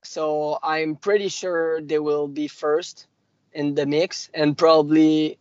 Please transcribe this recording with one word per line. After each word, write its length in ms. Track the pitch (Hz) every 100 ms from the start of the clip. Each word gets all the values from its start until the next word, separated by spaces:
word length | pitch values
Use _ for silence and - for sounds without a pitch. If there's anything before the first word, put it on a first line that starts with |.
So 540 | - - 156 151 151 151
I'm 340 | 160 156 160 151
pretty 320 | - 208 202
sure 500 | - 185 170 165 160
they 180 | 151 151
will 280 | 151 147 147
be 200 | 143 147
first 580 | - 156 151 175 - - _ _ _ _
in 220 | 156 147 143
the 100 | 143
mix 440 | 147 185 - -
and 240 | 160 151 143
probably 800 | 165 160 147 156 156 156 151 -